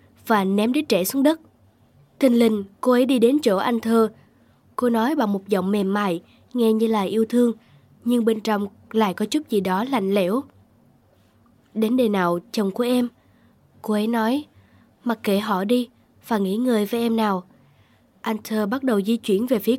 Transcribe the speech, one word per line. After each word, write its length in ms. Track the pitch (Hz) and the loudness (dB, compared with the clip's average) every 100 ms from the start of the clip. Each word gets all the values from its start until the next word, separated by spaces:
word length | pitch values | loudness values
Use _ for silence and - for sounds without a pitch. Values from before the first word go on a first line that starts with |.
| _ _ - | _ _ 0
và 160 | 214 | 0
ném 300 | 190 196 226 | 2 0 0
đứa 80 | 294 | -2
trẻ 220 | 311 190 | 0 0
xuống 200 | 190 269 | 0 2
đất. 180 | 277 320 - _ _ _ _ _ _ - | 2 0 -6 _ _ _ _ _ _ 0
Thình 200 | 269 233 | 2 4
lình, 240 | 226 214 196 - | 2 0 -6 -4
cô 100 | 254 | 2
ấy 140 | 247 254 | 2 4
đi 140 | 254 | 4
đến 200 | 233 285 | 4 2
chỗ 160 | 240 190 | 2 0
anh 220 | - 233 | 0 -2
Thơ. 300 | 226 226 220 - _ _ _ _ _ - | 0 2 2 -2 _ _ _ _ _ -4
Cô 140 | 247 | 0
nói 260 | 226 240 311 | 0 0 0
bằng 180 | 214 | 0
một 140 | 196 196 | -2 -2
giọng 240 | 196 185 | -2 0
mềm 220 | 208 190 | 0 0
mại, 280 | 208 202 170 - _ _ | -2 -2 -4 -8 _ _
nghe 200 | 247 226 | 0 0
như 140 | 220 226 | 2 0
là 140 | 220 | 0
yêu 240 | 190 214 220 | -2 -2 0
thương, 220 | 240 240 220 _ - _ _ 240 | 2 2 0 _ -20 _ _ -2
nhưng 200 | 240 226 | 0 0
bên 140 | 220 | 0
trong 280 | 220 208 202 _ - | -2 -2 -4 _ -6
lại 220 | 220 208 | -2 0
có 120 | 180 214 | -2 -4
chút 240 | 302 - | -4 -2
gì 120 | 208 | -2
đó 220 | 190 185 | 0 -2
lạnh 300 | 254 262 190 | -2 -2 0
lẽo. 280 | 202 180 240 - _ _ _ _ _ _ _ _ _ _ _ _ | 0 0 -2 -6 _ _ _ _ _ _ _ _ _ _ _ _
"Đến 240 | 214 220 254 | -4 -2 2
đây 120 | 233 | 0
nào, 300 | 202 175 175 - | 2 0 -2 -4
chồng 200 | 226 196 | -4 -4
của 120 | 190 | -2
em," 240 | 247 247 240 _ _ _ _ _ _ _ | -2 0 -2 _ _ _ _ _ _ _
cô 120 | - | -4
ấy 140 | 214 220 | -2 -2
nói. 380 | 233 220 277 294 _ _ _ _ _ | -2 0 -2 -6 _ _ _ _ _
"Mặc 160 | 240 220 | -6 -4
kệ 160 | 214 196 | -2 -2
họ 240 | 214 190 | 0 -2
đi, 260 | 202 247 233 _ _ _ - | 0 -2 -2 _ _ _ -6
và 100 | 220 | -2
nghỉ 200 | 190 214 | -2 -2
ngơi 280 | 254 220 208 | 0 0 0
với 160 | 233 | -2
em 140 | 233 220 | -2 0
nào." 280 | 214 185 - _ _ _ _ _ _ _ | -2 -2 -8 _ _ _ _ _ _ _
Anh 160 | 226 214 | -8 -8
Thơ 220 | - 220 202 | -4 -4 -2
bắt 180 | 269 | -2
đầu 180 | 262 208 | 0 0
di 160 | 196 233 | 0 -2
chuyển 300 | - 196 247 | 0 0 2
về 120 | 226 | -2
phía 160 | 220 | 0